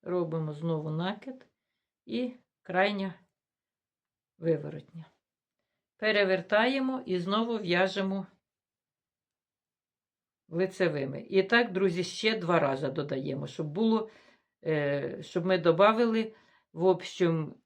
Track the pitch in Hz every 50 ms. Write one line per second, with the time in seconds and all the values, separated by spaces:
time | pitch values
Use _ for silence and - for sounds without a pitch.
0 | _ - 180 180 170 160 156 165 156 151 151 147 160 165 165 156 151 160 156 160
1 | 175 185 214 220 - 269 262 - - _ _ _ _ _ _ _ _ _ _ _
2 | _ - 220 240 254 247 254 - _ _ _ _ _ - 175 180 190 208 208 196
3 | 190 190 175 - _ _ _ _ _ _ _ _ _ _ _ _ _ _ _ _
4 | _ _ _ _ _ _ _ _ 165 165 165 147 147 151 151 147 147 - _ 165
5 | 160 - _ _ _ _ _ _ _ _ _ _ _ _ _ _ _ _ _ _
6 | 220 214 214 208 202 190 190 185 180 - 208 208 226 254 269 269 262 262 262 262
7 | 254 - 185 180 175 185 196 220 226 233 233 220 202 170 175 175 190 190 185 202
8 | 196 196 196 196 190 - _ _ _ _ _ _ _ _ _ _ _ _ _ _
9 | _ _ _ _ _ _ _ _ _ _ _ _ _ _ _ _ _ _ _ _
10 | _ _ _ _ _ _ _ _ _ _ 160 170 185 185 - - 190 170 147 147
11 | 135 135 139 143 - - - 190 185 190 233 233 247 220 180 185 196 190 170 180
12 | 175 - - - - 220 226 220 175 165 175 165 143 139 135 135 151 135 - 151
13 | 143 143 143 135 139 147 139 139 147 143 - - 160 151 147 185 226 220 220 220
14 | 214 - - - - - _ _ _ _ _ _ - 165 156 151 147 143 143 143
15 | 139 147 - - 180 - - 175 165 185 185 180 135 170 165 160 196 208 220 220
16 | 240 226 226 226 220 220 - - _ _ _ _ _ _ _ 160 170 190 190 185
17 | - - - - 185 170 165 160 156 - - - _